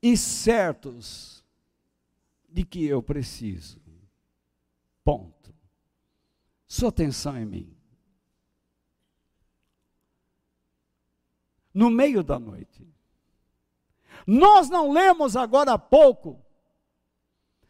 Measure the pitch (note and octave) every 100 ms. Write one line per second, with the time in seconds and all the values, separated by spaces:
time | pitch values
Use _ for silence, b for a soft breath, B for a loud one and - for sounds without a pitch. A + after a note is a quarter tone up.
0 | A#3 A#3 - - G#3+ A#3 F3+ - C#3 A#2+
1 | G#2+ - - - _ _ _ _ _ _
2 | _ _ _ _ _ E3 F3 F3 D3+ C3+
3 | A2+ C#3+ A#2+ - A2+ F2 - - _ E2
4 | _ _ _ _ _ _ _ _ _ _
5 | - B2+ F2 _ - _ _ _ _ _
6 | _ _ _ _ _ _ _ - A#3+ -
7 | D3+ B2+ D3 C3 A2 F2+ F2+ _ _ _
8 | _ _ _ _ _ _ _ _ _ _
9 | _ _ _ _ _ _ _ _ _ _
10 | _ _ _ _ _ _ _ _ _ _
11 | _ _ _ _ _ _ _ F#3 A#3 A#3
12 | C#4+ A3+ D3 C3 A2+ F#2+ - _ E3+ D3+
13 | _ _ _ _ _ _ _ _ _ _
14 | b b - A#3 G4 G#4 C#4+ F4 D4 D4+
15 | F#4+ E4+ C#4+ A3 A#3 C4 C#4+ G#3+ - C#4+
16 | C#4+ - D#3 B2 _ _ _ _ _ _
17 | _ _ _ _ _ _